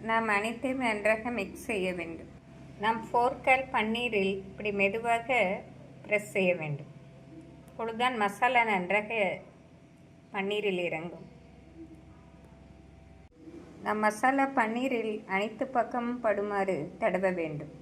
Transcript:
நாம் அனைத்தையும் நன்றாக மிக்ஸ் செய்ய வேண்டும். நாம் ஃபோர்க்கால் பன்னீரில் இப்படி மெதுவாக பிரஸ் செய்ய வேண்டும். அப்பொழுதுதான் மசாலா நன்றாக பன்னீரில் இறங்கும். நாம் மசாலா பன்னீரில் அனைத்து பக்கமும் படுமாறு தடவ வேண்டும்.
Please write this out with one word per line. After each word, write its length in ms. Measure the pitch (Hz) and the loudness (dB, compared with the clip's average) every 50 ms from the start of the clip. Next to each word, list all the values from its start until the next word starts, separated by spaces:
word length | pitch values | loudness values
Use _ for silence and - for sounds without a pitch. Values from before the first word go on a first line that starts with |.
| - 220 | 0 2
நாம் 180 | 226 226 226 220 208 | 2 2 4 4 2
அனைத்தையும் 480 | 202 208 226 233 240 - 262 262 269 254 | 2 2 0 -4 -2 -2 -2 -2 0 0
நன்றாக 460 | 233 214 208 202 214 220 220 220 247 240 | 0 0 2 2 2 2 2 0 -4 -4
மிக்ஸ் 300 | 226 196 180 - - - - | -4 -4 -6 -8 -12 -6 -4
செய்ய 200 | 233 202 185 185 180 180 | -2 0 0 -2 -2 -4
வேண்டும். 340 | 165 165 165 165 - - - - - - - - - - - - 202 | -6 -8 -10 -12 -12 -16 -18 -20 -20 -20 -20 -20 -18 -18 -12 -2 0
நாம் 160 | 220 233 226 - - | 0 0 0 -2 0
ஃபோர்க்கால் 560 | - 240 240 254 277 - - 285 262 262 269 262 - | 2 4 4 4 2 2 4 4 6 6 4 0 0
பன்னீரில் 560 | 240 214 214 226 233 240 240 220 202 196 196 202 196 190 - | 0 0 2 0 -2 -2 0 0 2 2 2 0 -2 -6 -12
இப்படி 220 | - - 202 208 202 202 | -12 -6 -4 -2 0 2
மெதுவாக 580 | 196 196 202 226 233 233 233 233 233 - 262 240 202 180 196 233 - - - - - - - - - | 2 2 2 0 0 2 2 0 2 2 2 4 4 4 2 -2 -6 -12 -18 -20 -20 -20 -20 -18 -4
பிரஸ் 260 | - 208 208 208 - - | 0 0 0 0 0 0
செய்ய 160 | 208 190 180 175 170 | 2 4 4 2 2
வேண்டும். 280 | 156 151 147 139 - - - - - - - - - - - - - - - - - - | 0 -4 -6 -6 -8 -12 -16 -20 -20 -20 -20 -20 -20 -18 -18 -18 -18 -18 -20 -20 -20 -20
அப்பொழுதுதான் 480 | - - 226 226 226 220 240 254 254 226 208 | -10 -6 -6 -6 -2 0 0 2 2 2 0
மசாலா 380 | 202 196 - 247 247 254 240 233 226 | 0 2 2 2 4 6 6 6 6
நன்றாக 400 | 208 185 180 175 190 208 208 208 233 226 202 180 156 139 - - - - - - - - - - - - - - - - - - - | 4 2 2 2 2 2 2 0 0 2 2 2 0 -4 -8 -16 -20 -20 -20 -20 -20 -20 -20 -20 -20 -20 -20 -20 -20 -20 -20 -8 -6
பன்னீரில் 480 | 208 196 196 208 208 202 208 190 180 175 170 | -4 -2 0 -2 0 0 0 0 0 -2 -2
இறங்கும். 380 | 160 160 160 175 160 - - - - - - - - - - - - - 330 - - - - - - - - - - - - - - - - - - - - - - - - - - - - - - - - - - - - - - - 196 | -2 -4 -6 -8 -10 -12 -16 -18 -20 -20 -20 -20 -20 -20 -20 -20 -18 -18 -18 -18 -18 -20 -20 -20 -20 -20 -20 -20 -20 -20 -20 -20 -20 -20 -20 -20 -20 -20 -20 -20 -20 -20 -20 -20 -20 -20 -20 -20 -20 -20 -20 -18 -16 -16 -18 -18 -18 -10 -4
நாம் 180 | 208 208 214 214 214 | -2 0 2 2 2
மசாலா 380 | 208 214 - 254 269 277 269 269 269 262 | 2 4 2 4 4 4 2 2 2 2
பன்னீரில் 540 | 226 214 226 240 254 269 254 233 214 220 214 208 - - 190 | 0 2 0 0 0 0 0 0 0 -2 -4 -6 -6 -2 0
அனைத்து 320 | 190 208 220 214 - 277 269 - 247 | 0 0 -2 -2 -4 -6 0 2 0
பக்கமும் 440 | 220 233 - 247 233 240 247 247 240 | 0 0 -2 -4 -2 -2 -4 0 0
படுமாறு 520 | 226 202 202 202 208 202 202 190 190 185 147 147 180 - - | 0 2 2 0 -2 0 0 0 0 0 -2 -2 -6 -6 -2
தடவ 320 | - 214 180 185 190 185 180 180 | 0 0 0 2 2 2 0 0
வேண்டும். 320 | 165 156 151 147 143 147 - - | -2 -4 -4 -6 -8 -10 -14 -18